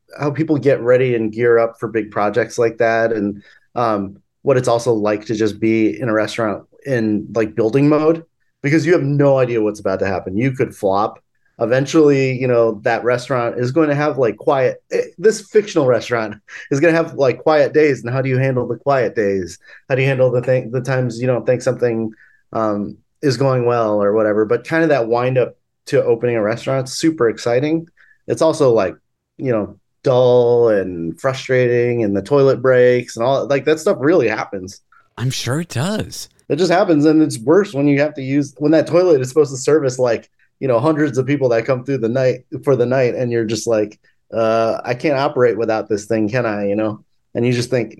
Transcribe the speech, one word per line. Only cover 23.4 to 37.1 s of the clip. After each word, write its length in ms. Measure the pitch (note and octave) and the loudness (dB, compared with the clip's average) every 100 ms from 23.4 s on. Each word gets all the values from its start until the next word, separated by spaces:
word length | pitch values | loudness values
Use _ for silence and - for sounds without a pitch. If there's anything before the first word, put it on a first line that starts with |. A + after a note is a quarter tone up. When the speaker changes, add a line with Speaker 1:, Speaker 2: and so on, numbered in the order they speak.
| C3+ B2+ A#2+ | 0 0 0
Speaker 1:
well 360 | A#2+ A2 G#2 | 0 0 0
or 100 | G2+ | 2
whatever? 320 | A2 G#2+ G#2 | 2 2 0
But 200 | A2 A#2+ - | 0 -2 0
kind 160 | D#3+ | 0
of 60 | E3 | 2
that 180 | C#3 A2+ | 0 0
wind 320 | A#2+ B2+ B2+ | 0 0 0
up 180 | A2+ - _ _ - | -2 -4 _ _ -2
to 160 | C#3 | 0
opening 320 | A#2 A2+ B2 | 2 0 0
a 80 | A#2 | 0
restaurant, 460 | G#2 A#2 C3 C3+ B2+ | -2 -2 -4 -4 -4
super 400 | - D#3+ D#3 A#2 | -2 -2 2 0
exciting. 580 | G#2+ A#2+ A#2+ D3+ E3 E3 _ _ _ - | 0 -2 0 0 -2 -6 _ _ _ -8
It's 160 | A#2+ | 0
also, 300 | D#3+ D3+ C3+ | 0 2 2
like, 240 | A2 F#2 D#2+ _ _ _ - | 2 0 -6 _ _ _ -8
you 160 | C3+ | -4
know, 260 | A2 G2+ - _ _ | -2 -4 -10 _ _
dull 680 | C#3 B2+ B2+ B2 A#2+ A#2+ A#2 | 0 4 4 4 4 4 4
and 500 | G2+ F#2 F2 E2 E2 | 2 0 -6 -8 -4
frustrating, 800 | C3+ C3 - B2+ B2+ A#2+ A#2+ A#2+ | -4 -4 -2 0 2 2 0 0
and 140 | G#2 G2 | -2 -2
the 60 | |
toilet 380 | F#2+ C#3+ C3+ B2 | 0 2 4 2
breaks 560 | C3 B2+ B2 B2 B2 A2+ | 2 4 4 4 -2 -4
and 80 | |
all, 220 | B2 C3 G#2+ | -2 0 0
like, 180 | C#3 D3+ | -2 0
that 120 | D#3 | 0
stuff 200 | G3+ F3+ | 0 0
really 260 | C#3 F3 A#2 | 2 2 2
happens. 520 | G#2+ - G2 F#2 - _ _ _ - | -2 -6 -10 -12 -18 _ _ _ -6
Speaker 2:
I'm 140 | B2+ | -6
sure 300 | - A#2 D3 | -4 -4 -6
it 80 | E3+ | -6
does. 600 | A2+ F3 G#3+ F2+ - - _ - | -6 -4 -6 -8 -12 -16 _ -6
Speaker 1:
It 80 | C#3+ | -2
just 160 | F3+ | 0
happens. 320 | F3 G3+ D3+ | 2 2 2
And 180 | D#3 | 4